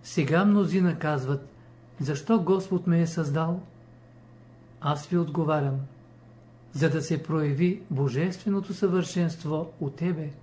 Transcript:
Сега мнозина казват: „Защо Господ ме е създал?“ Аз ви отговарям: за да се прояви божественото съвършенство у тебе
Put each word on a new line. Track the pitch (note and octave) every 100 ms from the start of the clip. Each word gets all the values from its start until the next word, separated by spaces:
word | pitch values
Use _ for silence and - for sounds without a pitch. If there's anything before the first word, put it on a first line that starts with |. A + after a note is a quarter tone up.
Сега | - - C3+ E3
мнозина | G#3 G3+ F3 F#3 F3+ D3+
казват: | D3+ D3 C3 C#3 - - - - - -
„Защо | C3+ C#3+ - A3+
Господ | E3+ F#3+ F#3+ F3+ F3
ме | E3+
е | E3
създал?“ | E3+ D3 D3 D#3+ F3+ - - - - - - - - - - - -
Аз | C#3+ D3 -
ви | F3
отговарям: | D#3 D3+ D#3 D#3 C#3 C3+ C3+ - - - - - - - -
за | C3+ E3
да | D#3+
се | - D#3+
прояви | - D#3+ D3+ C#3 F3+ F#3+ -
божественото | C3+ C#3 B2 F3+ F3+ G#3+ G3 G3
съвършенство | F#3+ G3 F3+ E3+ F3+ E3+ E3+ D3+ D#3 D#3+ -
у | C#3+
тебе | - F3 D#3+ D3+ -